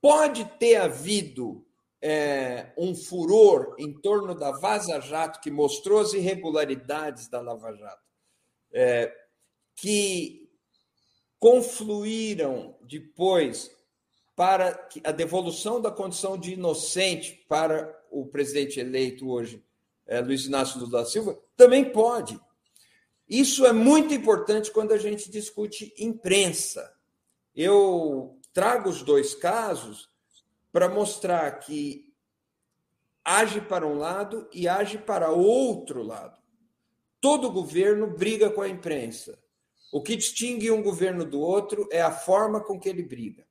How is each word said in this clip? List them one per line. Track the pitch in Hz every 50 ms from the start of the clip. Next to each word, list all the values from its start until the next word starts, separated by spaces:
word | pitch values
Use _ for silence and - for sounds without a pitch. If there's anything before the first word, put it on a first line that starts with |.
Pode | - 285 302 302 311 294 269 240 220 - - -
ter | 233 240 233 220
havido, | 185 160 131 127 143 180 214 202 185 147 127 123 123 110 92 - - _ _ _ _ _ _ _
é, | - 151 151 156 147 147 143 139 131 127 123 123 - - _ -
um | 170 185 180
furor | 170 - - 180 180 165 165 196 220 220 202 175 139 - - - -
em | 143 151 143
torno | - - 196 208 208 196 185 180
da | 165 151 143
Vaza | 135 135 170 196 214 208 - 175 165 147
Jato, | - 131 147 156 165 156 - -
que | - 151
mostrou | 143 147 147 139 143 - - 190 202 214
as | 208 - 180
irregularidades | 196 180 185 190 185 185 165 151 156 151 135 135 127 123 127 143 151 156 151 131 117 - -
da | - 120
Lava | 120 120 117 113 107 113 107
Jato, | 101 107 101 92 _ _ _ _ _ _ _ _ _ _ _ _ _ _ _
é, | - 123 127 123 123 120 117 123 - - _ _ _ _ _ _ _ _ _ _ _
que | - - 196 208 208 202 196 190 175 160 - - - - _ _ _ _ _ _ _ _ _ _ _ _ _ _ _ _ _ _ _
confluíram | - 226 247 254 233 240 - - 214 214 208 208 208 214 220 226 220 220 208 - 156 139 131 120 110 - - _ _
depois | 123 143 156 - - _ - 175 190 190 175 156 127 113 - - - _ _ _ _ _ _ _ _ _ _ _ _ _
para | - 175 185 190 185 185 180 165
que | - - - - 151 -
a | 156
devolução | 151 143 165 160 165 185 180 170 160 - - 214 233 247
da | 220 220
condição | - - 196 190 175 - - 190 190 190
de | 170 180 185
inocente | 185 180 170 156 156 - - - 180 190 190 175 - - - - _ _ _
para | 156 156 160 160 156 156 151 - - - _ _
o | - 139 131 135
presidente | - 143 143 131 143 147 139 135 - 135
eleito | 123 127 127 127 131 127 127 127 135 131
hoje, | 127 120 117 110 120 107 _ _ _ _ _ _ _ _ _
é, | - 113 120
Luiz | 123 127 135 135 131
Inácio | 135 139 139 131 131 - 127
Lula | 123 120 120 120
da | 117
Silva, | - - 208 220 202 - - _ _ _ -
também | 247 247 247 277 277
pode. | 269 - 214 220 233 240 233 - - - - _ _ _ _ _ _ _ _ _ _ _ _ _ _ _ _ _ _
Isso | 196 247 277 269 - - 269
é | 247 233
muito | 220 226 247 294 311 302 311 302
importante | 262 - 220 208 - 214 - 214 214 214 -
quando | - 220 214 214
a | 220 208
gente | 208 208 208 208 - 185
discute | 196 214 208 - - - 214 208 208 - 214 214 _ -
imprensa. | 202 226 220 220 - 185 185 202 196 180 160 160 - - - - - - _ _ _ _ _ _ _ _ _ _ _ _ _
Eu | - 156 185 202 202 196 190 185 175 165 156 139 131 127 131 - _ _ _ _
trago | 180 185 220 247 247 202 196
os | 160 135
dois | 135 135 147 139 139 139 -
casos | - - 170 202 233 226 214 175 131 - 113 104 - - _ _ _ _ _ _ _ _ _ _ _ _ _
para | _ 175 180 180
mostrar | 185 208 208 - - - - 185 180 170 156 143 139 -
que | - - 151 151 147 143 139 - - _ _ _ _ _ _ _ _ _ _ _ _ _ _ _ _ _ _ _ _ _ _ _ _
age | 156 175 202 226 214 - 208
para | 208 - 190 180 160 151
um | 147 147
lado | 147 165 180 196 208 202 214 226 - - -
e | 175 175 170
age | 180 196 208 202 214 214
para | 214 - 208 185 165 160
outro | 160 175 180 202 233 254 269 247 208 175 165 - 139 127 113
lado. | 107 113 104 87 - _ _ _ _ _ _ _ _ _ _ _ _ _ _ _ _ _ _
Todo | - 269 302 285 247 247
governo | 180 185 175 - 156 170 190 202 208 208 220 208
briga | 170 151 185 214 220 208 214 208
com | 214 202
a | 196 196
imprensa. | 190 180 - 180 156 139 120 113 113 - - - - _ _ _ _ _ _ _ _ _ _ _
O | - 147
que | 139 - 226
distingue | 214 - - - - 220 247 247 233 208 226
um | 220 220
governo | 208 202 185 165 180 185 180 175 165
do | 147 139 143
outro | 147 170 190 202 202 202 214 208 202 -
é | - 165
a | 170 160
forma | 156 - - - 185 202 220 214 214 214
com | 208 - 196 185
que | - 196
ele | 185 175 175
briga. | - 127 123 113 101 - _ _ _